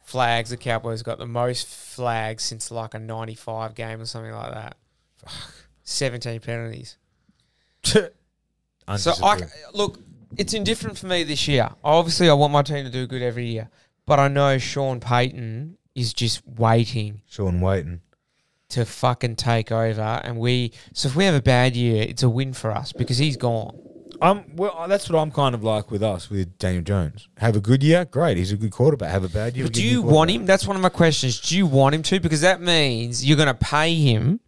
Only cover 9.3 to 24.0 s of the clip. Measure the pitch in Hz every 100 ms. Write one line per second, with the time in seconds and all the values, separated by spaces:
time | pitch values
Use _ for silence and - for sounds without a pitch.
9.3 | 202 175 - - 202 208 - - - _
10.3 | - 202 220 202 226 220 196 190 180 151
11.3 | 147 - 139 110 - 147 160 170 - 170
12.3 | 143 147 147 139 147 135 123 127 131 123
13.3 | 117 120 113 110 _ _ _ - 147 139
14.3 | 139 143 135 - 139 135 123 120 120 127
15.3 | - 113 110 151 185 _ - 120 - 120
16.3 | - - 117 113 113 110 120 104 104 _
17.3 | - 98 90 92 95 82 85 _ _ _
18.3 | _ _ _ _ - 113 - 127 123 123
19.3 | 113 - 117 107 113 113 110 107 117 -
20.3 | 117 120 123 120 - - - 139 139 196
21.3 | 147 117 123 127 120 120 110 110 120 127
22.3 | 113 135 127 110 110 - - 127 123 151
23.3 | 127 123 113 104 - - -